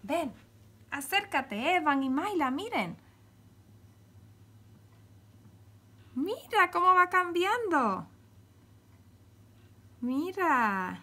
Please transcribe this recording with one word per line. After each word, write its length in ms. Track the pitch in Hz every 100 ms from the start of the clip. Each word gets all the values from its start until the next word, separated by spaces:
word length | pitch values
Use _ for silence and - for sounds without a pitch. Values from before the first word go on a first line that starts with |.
Ven, 300 | 202 330 285 - - - - - -
acércate, 840 | 277 277 392 403 302 262 208 285
Evan 280 | 359 302 277
y 60 | 269
Mayla, 420 | 269 392 381 262
miren. 460 | 269 440 370 180 - - - - - - - - - - - - - - - - - - - - - - - - - - - - - - - -
Mira 560 | 247 330 494 - 440 359
cómo 240 | 349 359
va 140 | 370 359
cambiando. 1000 | 370 359 349 370 480 440 311 226 190 - - - - - - - - - - - - - - - - - - - -
Mira. 1000 | 240 269 349 370 349 262 220 196 185 185